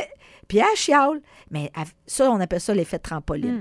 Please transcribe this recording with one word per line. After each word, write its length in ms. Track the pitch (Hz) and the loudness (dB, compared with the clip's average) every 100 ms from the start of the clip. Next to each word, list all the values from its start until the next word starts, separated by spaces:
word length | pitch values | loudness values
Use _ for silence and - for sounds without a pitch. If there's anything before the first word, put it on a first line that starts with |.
| 587 - - - - | 0 -8 -20 -20 -2
puis 120 | 208 | 2
elle 160 | 427 427 | 4 2
chiale. 460 | - 285 277 302 - - - | 2 4 4 0 -8 -20 -10
Mais 200 | 151 147 - | -8 -8 -8
elle, 80 | 156 - - | -10 -12 -6
ça, 240 | - 262 | 0 2
on 80 | 214 | 2
appelle 220 | 180 175 | 0 -2
ça 120 | - | 0
l'effet 240 | 208 165 170 | 0 -2 -6
de 60 | |
trampoline. 500 | - 160 - 147 247 233 | -8 -8 -6 -4 -4 -6